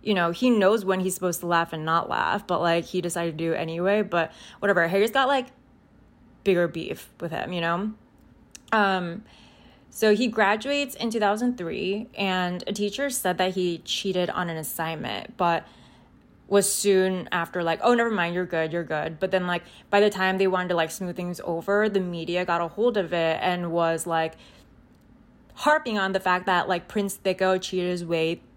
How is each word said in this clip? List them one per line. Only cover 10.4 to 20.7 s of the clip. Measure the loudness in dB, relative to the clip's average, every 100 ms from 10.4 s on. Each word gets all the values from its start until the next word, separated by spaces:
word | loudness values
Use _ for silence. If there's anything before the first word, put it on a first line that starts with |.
| 2 2 0 -2 -4
in | -4 -4
two | 0
thousand | 2 2 0 -2
three, | -6 -4 -4 -4 -6
and | -4 -2 0 -2 -4 -6
a |
teacher | -4 -4 -2 -4
said | -2 -2 0
that | 0
he | 0 -2 -2
cheated | -6 -4 -2 -2 -2
on | -2 -4
an | -4
assignment, | -6 -6 -4 -4 -6 -8 -10 0
but | 0 0 -4 -20 -20 -20 -20 -20 _ -20 2
was | 2 4
soon | 0 4 4 4 -2 -2
after | -4 -2 -2
like, | -2 2
"Oh, | 4
never | 4 2
mind, | 0 0
you're | -2 -2
good, | -2 -2
you're | -2
good." | -4 -4 -4 -4
But | -2
then, | 0 0
like, | -4 -6 -20 2
by | 4
the | 4
time | 4 0 2
they | 2
wanted | 2
to, | 0